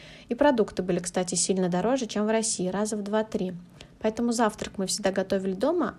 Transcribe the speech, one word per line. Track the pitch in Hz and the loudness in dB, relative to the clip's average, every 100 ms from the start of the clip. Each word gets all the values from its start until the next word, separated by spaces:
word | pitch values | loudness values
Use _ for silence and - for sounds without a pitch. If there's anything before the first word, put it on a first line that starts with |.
| - - - | -20 -18 -6
И | 240 | 2
продукты | 294 240 202 - | 4 4 0 0
были, | 180 180 | -2 -2
кстати, | 175 185 180 175 | -2 -2 -2 0
сильно | - 190 185 | 0 2 2
дороже, | 180 214 262 214 | 2 2 0 0
чем | 208 214 | -2 2
в | |
России, | 220 220 - 180 | 2 0 -2 -2
раза | 190 214 214 | -2 -2 -2
в | |
два-три. | 202 214 220 208 185 175 - - - - | 0 0 0 -2 -4 -6 -14 -20 -20 -4
Поэтому | 220 220 240 | -2 0 0
завтрак | 233 220 - - - | 2 2 0 -8 -4
мы | 185 | -4
всегда | - 190 | 0 0
готовили | 190 190 196 190 | 0 0 0 0
дома, | 190 277 349 240 | 0 0 0 -2